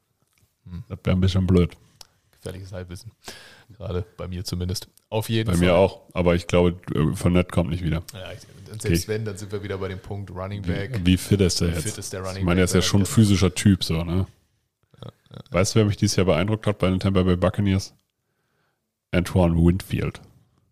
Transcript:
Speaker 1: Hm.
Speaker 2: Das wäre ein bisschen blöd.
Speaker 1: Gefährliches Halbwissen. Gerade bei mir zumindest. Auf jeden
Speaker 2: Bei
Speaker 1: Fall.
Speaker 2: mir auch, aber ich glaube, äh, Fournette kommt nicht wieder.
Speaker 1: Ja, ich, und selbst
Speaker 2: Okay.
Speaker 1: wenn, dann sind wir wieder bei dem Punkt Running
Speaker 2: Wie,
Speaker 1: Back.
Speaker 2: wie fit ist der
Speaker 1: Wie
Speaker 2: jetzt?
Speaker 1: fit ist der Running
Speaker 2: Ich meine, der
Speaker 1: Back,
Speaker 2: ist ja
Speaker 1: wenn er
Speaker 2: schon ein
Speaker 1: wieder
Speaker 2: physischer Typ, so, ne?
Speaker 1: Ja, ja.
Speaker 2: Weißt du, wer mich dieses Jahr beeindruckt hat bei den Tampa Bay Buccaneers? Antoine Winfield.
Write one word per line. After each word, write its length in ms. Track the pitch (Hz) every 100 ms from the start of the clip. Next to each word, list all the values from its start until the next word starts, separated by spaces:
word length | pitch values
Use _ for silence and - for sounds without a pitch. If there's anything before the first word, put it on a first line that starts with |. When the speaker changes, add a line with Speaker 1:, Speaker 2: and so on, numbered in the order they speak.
| _ _ _ _ _ _ -
Speaker 1:
Hm. 180 | 87 -
Speaker 2:
Das 120 | 92
wäre 120 | - 92
ein 40 |
bisschen 260 | 92 92 92
blöd. 280 | 90 85 - _ _ - _ _
Speaker 1:
Gefährliches 400 | _ - 92 95
Halbwissen. 400 | 95 90 90 110 - - - - - _
Gerade 320 | 104 90 87 85 -
bei 100 | 87
mir 160 | 90
zumindest. 440 | 90 87 90 92 - _ _
Auf 200 | 110 104
jeden 180 | 113 110
Speaker 2:
Bei 80 | 87
Speaker 1:
Fall. 80 | 90
Speaker 2:
mir 100 | 87
auch, 260 | 95 - -
aber 220 | - 87 87
ich 120 | -
glaube, 320 | 90 87 87 -
äh, 220 | - 78 95
Fournette 360 | 90 90 90
kommt 180 | - 82
nicht 140 | 87
wieder. 200 | 87 80 -
Speaker 1:
Ja, 180 | 98 87
ich, 80 | 87 - - 98
und 100 | 110
selbst 220 | 110 85
Speaker 2:
Okay. 40 | 82
Speaker 1:
wenn, 120 | 107 113
dann 120 | 95
sind 140 | 101
wir 120 | 104
wieder 140 | 98 98
bei 120 | 95
dem 100 | 92
Punkt 320 | - 101 98
Running 320 | 92 95 101
Speaker 2:
Wie, 80 | 92
Speaker 1:
Back. 340 | 87 98 123 90
Speaker 2:
wie 120 | 92
fit 240 | - 101
ist 180 | 92 -
der 80 | 87
Speaker 1:
Wie 40 |
Speaker 2:
jetzt? 100 | 82
Speaker 1:
fit 140 | 73 -
ist 160 | 95
der 80 | 98
Running 160 | 92 92
Speaker 2:
Ich 40 | 95
meine, 160 | 87
der 60 | 90
Speaker 1:
Back, 0 |
Speaker 2:
ist 60 |
ja 20 | 92
Speaker 1:
wenn 60 |
er 80 | 87
Speaker 2:
schon 120 | 104
ein 40 | 95
Speaker 1:
wieder 80 |
Speaker 2:
physischer 420 | - 107 98 90 -
Typ, 280 | 107 95
so, 200 | - 82
ne? 240 | 85 90 95 _ _ _ _ _ _ _
Speaker 1:
Ja, 100 | - - _
ja. 80 | - -
Speaker 2:
Weißt 220 | 85 98 -
du, 40 |
wer 60 | 104
mich 120 | 101
dieses 180 | 104 -
Jahr 80 | 92
beeindruckt 420 | 78 95 110 -
hat 120 | 101
bei 100 | 92
den 100 | 92
Tampa 240 | 98 95
Bay 140 | 92 90
Buccaneers? 560 | 92 - 104 95 - - _ _ _ _ _ _ _ _ _ _ _
Antoine 440 | 90 85 95 87 82
Winfield. 640 | 85 92 - - - - - _ _ _ _